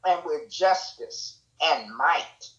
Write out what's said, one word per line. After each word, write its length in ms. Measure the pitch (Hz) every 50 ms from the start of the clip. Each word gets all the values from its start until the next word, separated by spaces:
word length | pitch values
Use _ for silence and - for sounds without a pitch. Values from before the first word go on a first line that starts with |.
| -
and 180 | 185 180 165 -
with 280 | 170 151 147 151 -
justice 880 | - - 185 190 185 185 - - - - 120 - - - - - - _ _ _ _ _
and 360 | 151 160 147 - 110 107 107
might 560 | 123 131 - - - - - - _ - - -